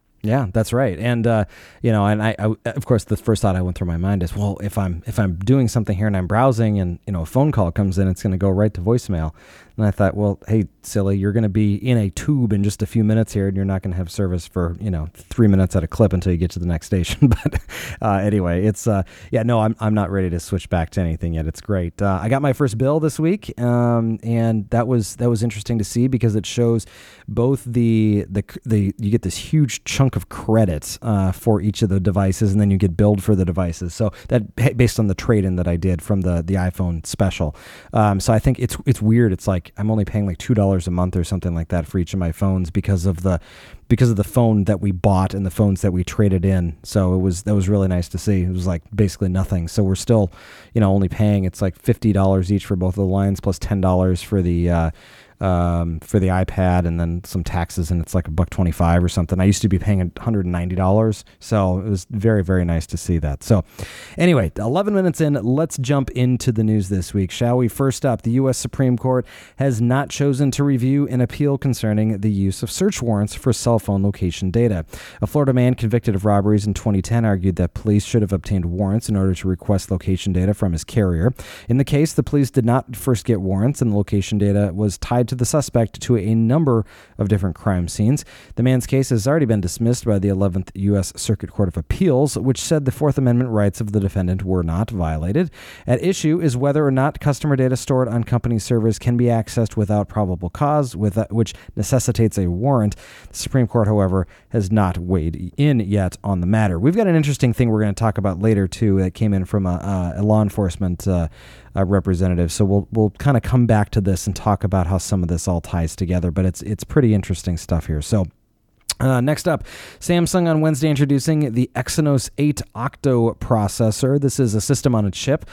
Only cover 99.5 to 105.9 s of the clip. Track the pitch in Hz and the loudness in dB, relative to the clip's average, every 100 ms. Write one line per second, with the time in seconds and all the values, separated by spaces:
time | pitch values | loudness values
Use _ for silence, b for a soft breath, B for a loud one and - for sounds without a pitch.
99.5 | - 110 - 101 104 101 - 98 90 87 | -2 -2 0 0 0 -2 -2 -2 -2 -6
100.5 | - 143 151 135 87 104 98 110 110 113 | -2 0 0 -2 -2 -2 -2 -2 -2 -2
101.5 | B B - 104 131 - 117 113 - 90 | B B -8 -2 0 0 2 0 0 -2
102.5 | 87 123 135 107 - B B B - - | 0 0 2 2 -2 B B B -12 -2
103.5 | 135 117 120 104 107 95 95 90 b b | 0 2 2 2 2 2 0 -2 b b
104.5 | 117 95 107 92 85 87 92 80 80 87 | -2 0 2 2 0 -2 0 0 -4 -6
105.5 | - 143 131 98 | 0 2 2 2